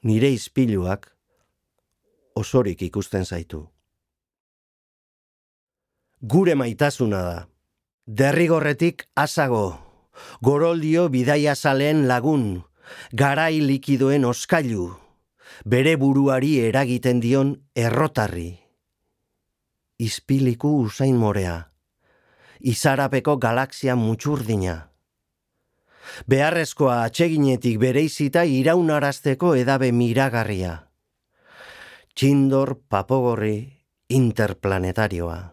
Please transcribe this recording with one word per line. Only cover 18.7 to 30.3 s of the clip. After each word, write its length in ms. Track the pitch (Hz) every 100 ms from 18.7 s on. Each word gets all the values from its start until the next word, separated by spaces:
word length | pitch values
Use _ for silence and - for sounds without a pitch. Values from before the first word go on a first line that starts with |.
| _ _ _ _ _ _ _ _ _ _ _ _ _
Ispiliku 800 | 113 - - 139 131 117 147 147 113
usain 320 | - 135 123
morea, 400 | 110 101 92 85 82 _ _ _ _ _ _ _ _ _
izarapeko 760 | 127 113 147 135 135 135 139 143
galaxia 580 | 123 117 131 - 131 127
mutxurdina. 880 | 110 113 147 147 110 107 92 80 78 _ _ _ _ _ _ _ _ _ _ _ - - -
Beharrezkoa 720 | 135 147 170 156 - 139 120
atseginetik 760 | 113 - 170 160 139 127 127 107
bereizita 640 | 127 127 156 - 143 170 170
iraunarazteko 1080 | 131 151 175 165 151 139 139 151 135 175 143
edabe 360 | 123 135 131
miragarria. 840 | 120 120 117 135